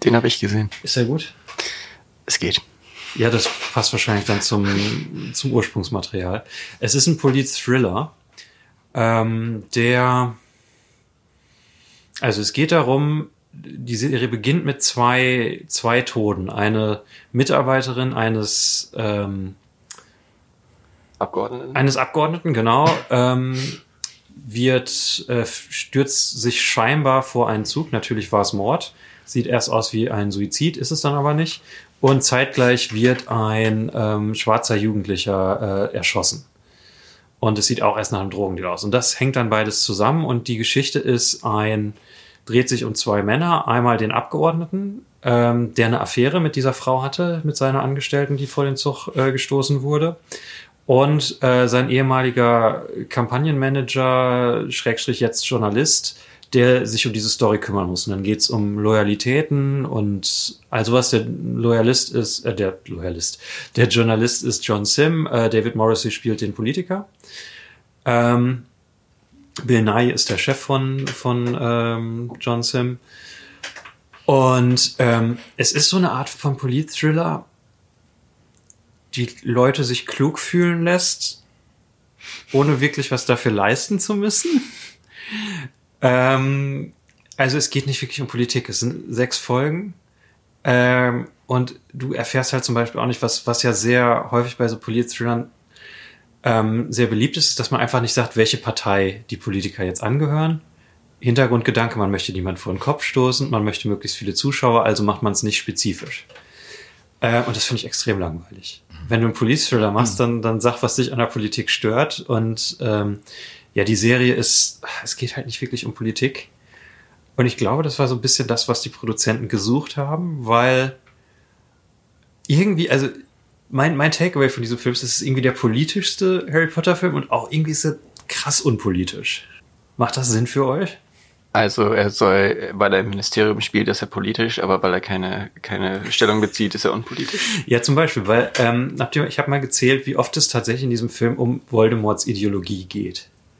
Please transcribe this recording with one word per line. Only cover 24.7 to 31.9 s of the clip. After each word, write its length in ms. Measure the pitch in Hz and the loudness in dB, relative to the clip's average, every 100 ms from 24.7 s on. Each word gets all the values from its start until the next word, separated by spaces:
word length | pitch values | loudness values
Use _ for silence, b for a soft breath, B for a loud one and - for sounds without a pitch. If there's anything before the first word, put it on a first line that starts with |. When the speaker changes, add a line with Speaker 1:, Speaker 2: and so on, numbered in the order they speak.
| 127 127 - - - - | 2 0 -2 -2 -2 -2
Speaker 2:
äh, 160 | 120 110 | -2 -2
stürzt 920 | - - - - 131 135 - - 123 | -4 -6 -8 -2 0 2 0 -2 -2
sich 220 | 120 - | 0 0
scheinbar 600 | - - 113 151 135 131 | 0 2 2 2 4 2
vor 260 | - 123 110 | 2 0 0
einen 160 | 110 | 0
Zug. 280 | 107 151 160 | -2 -4 -4
Natürlich 380 | 110 - 107 98 | -4 -2 -4 0
war 100 | 104 | 2
es 100 | 98 | 2
Mord. 420 | 101 101 160 - B B B | 0 0 -2 -4 B B B
Sieht 220 | - 123 - | -6 -4 0
erst 240 | 123 - | 0 0
aus 220 | 117 - | 0 0
wie 180 | 110 113 | -2 -2
ein 200 | 107 101 | -2 -2
Suizid, 460 | 101 104 - 156 - | -4 -4 -2 -2 -2
ist 140 | 127 | -4
es 100 | 156 | -2
dann 140 | 143 | 0
aber 200 | 143 143 | 0 0
nicht. 280 | 151 165 - B B B | 0 -2 -6 B B B